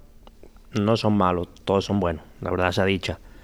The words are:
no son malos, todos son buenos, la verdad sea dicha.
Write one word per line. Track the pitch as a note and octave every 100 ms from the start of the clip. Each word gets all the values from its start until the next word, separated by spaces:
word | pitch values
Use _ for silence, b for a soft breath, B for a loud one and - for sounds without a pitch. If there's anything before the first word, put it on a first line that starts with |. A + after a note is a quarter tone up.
| - - - - - - -
no | A2 G#2 A2+
son | G#2+
malos, | G#2 F2+ F2+ F2+ -
todos | - G2 -
son | G2+
buenos, | F2 D#2 - -
la | F2+
verdad | F2+ F2+
sea | F#2+ F#2+
dicha. | F#2+ - F2 b b